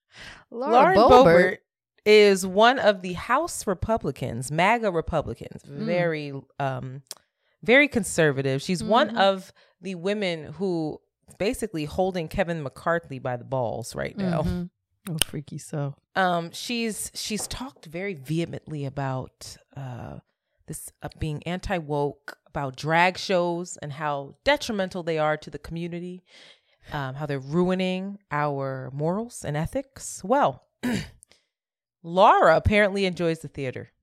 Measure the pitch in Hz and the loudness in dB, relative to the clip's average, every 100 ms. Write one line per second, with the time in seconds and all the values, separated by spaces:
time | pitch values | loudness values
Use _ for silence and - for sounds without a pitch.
0 | _ - - - _ 233 247 240 311 381 | _ -20 -20 -20 _ -8 2 6 6 8
1 | 269 247 175 170 185 202 _ _ _ _ | 10 10 10 8 6 0 _ _ _ _
2 | - 214 208 196 190 185 226 262 202 202 | 6 8 8 6 2 6 6 6 2 2
3 | 180 175 - 254 339 - - 180 - 220 | -4 -8 -2 0 0 -6 -6 -4 -2 -2
4 | - 131 123 113 127 151 185 240 220 170 | -2 -4 -6 -6 -4 0 2 2 0 -2
5 | 156 160 - 117 - - - 143 147 175 | -2 -4 -4 -8 -12 -18 -16 -10 -4 0
6 | 175 156 147 139 - - 139 131 127 135 | 0 -2 -6 -10 -14 -6 -6 -4 -8 -14
7 | - - _ _ _ _ 160 254 285 247 | -16 -20 _ _ _ _ 4 4 6 0
8 | 190 - 156 131 135 135 - 175 180 226 | -2 2 2 2 -2 -2 -2 -4 2 2
9 | 294 226 196 190 185 _ _ _ 180 180 | 2 2 2 2 -6 _ _ _ -12 -6
10 | 180 208 190 165 147 151 196 170 156 - | -4 -2 -2 -4 -8 -6 -2 -2 -4 -8
11 | _ _ _ - 196 262 220 160 147 - | _ _ _ -4 -4 -2 -6 -6 -6 -2
12 | 185 185 156 - 170 165 139 - - 170 | -2 -2 -6 -4 -2 -4 -8 -6 -2 -2
13 | 170 131 127 123 117 131 117 113 117 - | -4 -8 -6 -8 -6 -4 -2 -4 -8 -8
14 | - - 190 175 170 180 175 - _ _ | -8 -4 -2 -2 -2 -4 -8 -12 _ _
15 | - 160 - 151 139 147 - 156 143 - | -8 -6 -6 -8 -12 -14 -10 -6 -6 -8
16 | _ - 185 175 170 - - 240 226 202 | _ -2 -2 -2 -6 -10 -8 -4 -4 -6
17 | - - - 208 - - 262 - 165 165 | -10 -10 -8 -6 -8 -10 -12 -14 -14 -10
18 | 202 165 131 160 165 135 - 151 139 135 | -8 -10 -6 -4 -4 -8 -10 -8 -8 -6
19 | 135 131 - _ - - _ - 135 123 | -6 -6 -8 _ -20 -20 _ -16 -14 -12
20 | - 156 - _ _ _ - 156 - - | -14 -16 -18 _ _ _ -16 -16 -16 -14
21 | 147 - 156 147 - 180 - 185 147 147 | -16 -8 -6 -6 -6 -8 -4 -6 -4 -2
22 | 143 - - - _ 160 139 131 147 160 | -2 -4 -16 -20 _ -8 -8 -6 0 4
23 | 180 180 - 185 175 170 180 - 151 143 | 4 2 -2 0 0 -2 -8 -12 -12 -6
24 | 151 143 139 - - 294 - 208 185 185 | -4 -4 -8 -4 0 0 0 -4 -4 -4
25 | 165 156 151 156 - 147 - 165 170 175 | -4 0 0 0 -4 -16 -12 -8 -8 -8
26 | 180 180 _ - - _ _ _ - 151 | -10 -14 _ -20 -20 _ _ _ -10 -8
27 | 131 135 151 139 135 160 180 185 185 185 | -6 -8 -6 -6 -2 0 2 2 0 -2
28 | 190 202 _ 147 147 139 135 131 131 139 | -6 -10 _ -2 -2 -2 -4 -6 -8 -4
29 | 156 190 233 - - 147 160 262 277 - | -2 -2 -6 -10 -6 -4 -4 -6 -8 -14
30 | - - 185 269 202 131 _ _ 247 208 | -14 -12 0 2 2 0 _ _ -4 -4
31 | - - _ _ _ _ _ _ _ _ | -6 -14 _ _ _ _ _ _ _ _
32 | 165 180 220 392 196 160 - 208 208 196 | -4 4 6 8 6 6 4 4 2 2
33 | 190 170 170 160 147 - 135 120 110 _ | -2 0 -2 -2 -6 -8 -8 -8 -14 _